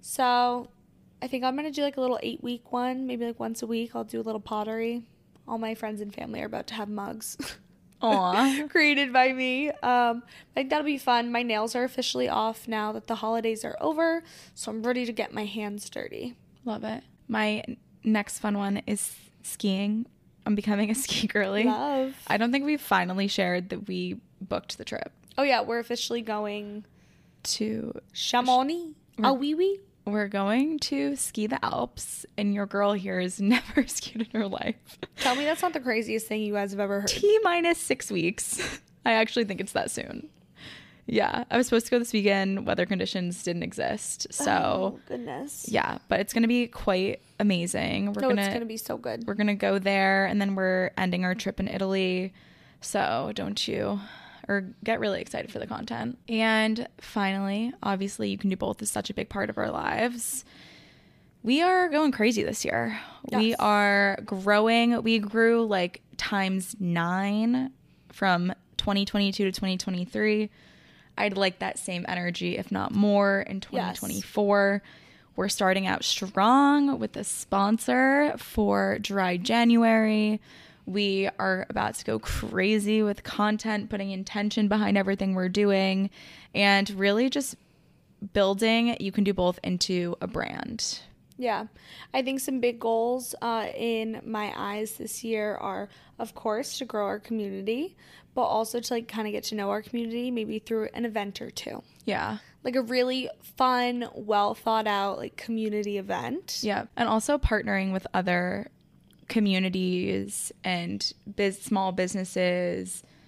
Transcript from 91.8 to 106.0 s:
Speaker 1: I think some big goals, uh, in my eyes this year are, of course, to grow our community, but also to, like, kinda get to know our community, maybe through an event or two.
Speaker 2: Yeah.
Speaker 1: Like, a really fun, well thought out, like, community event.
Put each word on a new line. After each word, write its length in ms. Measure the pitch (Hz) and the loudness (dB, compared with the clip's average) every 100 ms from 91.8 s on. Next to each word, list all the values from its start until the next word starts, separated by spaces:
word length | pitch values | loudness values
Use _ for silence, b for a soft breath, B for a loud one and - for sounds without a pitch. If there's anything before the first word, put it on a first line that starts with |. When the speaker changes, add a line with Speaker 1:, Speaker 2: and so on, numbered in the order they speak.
| B B B | B B B
Speaker 1:
I 80 | 269 | -2
think 180 | 254 269 | -2 -2
some 200 | - 262 | -2 0
big 200 | 240 233 | 0 0
goals, 540 | 226 226 233 254 247 - | 0 2 2 -2 -4 -6
uh, 260 | 233 226 214 - | -2 -2 -2 -4
in 460 | 233 226 220 220 - | -2 -2 -2 -6 -6
my 280 | 220 208 - | -6 -4 -4
eyes 380 | 202 208 214 | -6 -4 -6
this 300 | - 233 - | -6 -10 -8
year 320 | 226 220 214 - | -4 -2 -2 -4
are, 340 | 196 190 202 B B - | -6 -6 -8 B B -12
of 160 | 226 - | -10 -6
course, 420 | 226 214 277 - | -2 -2 -4 -8
to 60 | 254 | -6
grow 200 | 214 202 | -2 -2
our 120 | 208 | -4
community, 760 | - 226 202 196 196 233 370 B B B B - | -6 -6 -4 -4 -2 -2 -4 B B B B -2
but 80 | |
also 360 | 240 220 220 240 | 0 2 0 -4
to, 140 | 233 | -2
like, 140 | 240 233 | -4 -4
kinda 240 | 220 214 | -6 -4
get 120 | 208 - | -4 -4
to 100 | 214 | -4
know 160 | 196 | -2
our 100 | 202 | -2
community, 480 | 214 240 226 233 247 | -4 -4 -4 -4 -2
maybe 300 | 240 220 220 | -2 -4 -6
through 300 | - 220 214 | -4 -2 -2
an 100 | - | -4
event 380 | 233 214 202 - | -4 -2 -4 -8
or 80 | - | -12
two. 320 | - - - b b - | -10 -10 -10 b b -4
Speaker 2:
Yeah. 320 | 196 - 208 B B | -2 -2 -6 B B
Speaker 1:
Like, 120 | 254 254 | -2 -2
a 60 | |
really 480 | 226 254 254 262 247 - - - | 0 2 2 0 -4 -8 -10 0
fun, 500 | 254 247 247 247 240 | 4 4 2 0 -4
well 400 | - 208 208 208 | -6 0 2 2
thought 320 | 214 - 220 214 | 0 0 2 2
out, 320 | 202 196 - | 0 0 -2
like, 180 | - - | -8 -10
community 640 | - 226 220 208 208 | -6 -4 -2 -2 -2
event. 640 | 202 | -4